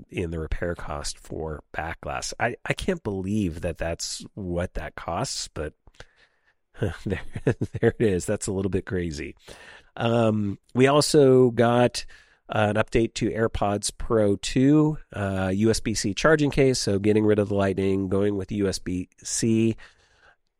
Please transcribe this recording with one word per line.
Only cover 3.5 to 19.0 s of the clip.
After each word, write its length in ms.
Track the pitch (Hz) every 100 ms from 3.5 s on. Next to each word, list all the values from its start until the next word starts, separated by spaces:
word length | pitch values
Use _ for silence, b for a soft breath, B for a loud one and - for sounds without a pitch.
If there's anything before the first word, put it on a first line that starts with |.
| 80
that 160 | 85 80
that's 460 | 82 85 - - - -
what 400 | 92 87 90 -
that 200 | 76 -
costs, 520 | - 87 139 - -
but 260 | - 78 - - _ b b b
<laughs> 460 | b b b _ -
there, 420 | 101 - 110 92 - - -
there 500 | - 107 - 117 -
it 80 | 113
is. 200 | 90 -
That's 220 | 104 -
a 40 |
little 180 | 95 98
bit 160 | 92 -
crazy. 500 | 92 87 73 73 - B B B B B -
Um, 640 | 117 117 113 107 101 98 _ 120
we 120 | 131
also 640 | 147 - 156 135 127 127
got, 540 | 117 117 120 123 - - b b b -
uh, 180 | 110 104
an 60 | 107
update 380 | 110 123 113 -
to 160 | 110
AirPods 600 | 110 113 - 101 104 - -
Pro 380 | - 113 104 101
two, 640 | - 127 135 151 151 151 -
uh, 380 | 101 98 95 95 98
U 140 | 110
S 100 | 107
B 140 | -
C 200 | 101 107
charging 380 | 95 151 156 143
case. 260 | 151 135 127
So 220 | - 98
getting 260 | 104 107 107
rid 140 | 104
of 100 | 104
the 60 | 101
Lightning, 540 | 98 92 95 98 95
going 260 | 98 104 101
with 160 | 95
U 160 | 104 95
S 120 | 92
B 300 | - 90